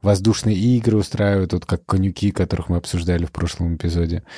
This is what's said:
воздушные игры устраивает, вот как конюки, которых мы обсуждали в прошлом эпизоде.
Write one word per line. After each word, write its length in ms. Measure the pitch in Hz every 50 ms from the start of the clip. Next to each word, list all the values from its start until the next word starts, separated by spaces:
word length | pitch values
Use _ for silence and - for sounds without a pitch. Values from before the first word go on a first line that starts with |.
| -
воздушные 540 | 101 104 92 95 113 107 - - 110 107
игры 400 | 92 104 120 127 120 110 117 107
устраивает, 560 | 107 98 - - - 104 101 101 98 92 87 -
вот 120 | 90 -
как 220 | - - 90 _
конюки, 460 | - - 95 95 98 90 - - 101 -
которых 360 | - 95 - - 87 85 -
мы 80 | 87 87
обсуждали 460 | - - - 90 85 85 90 85 85
в 60 | 82
прошлом 460 | _ - 85 82 - - 87 85 85
эпизоде. 480 | 80 - 90 82 85 85 82 85 85 - - -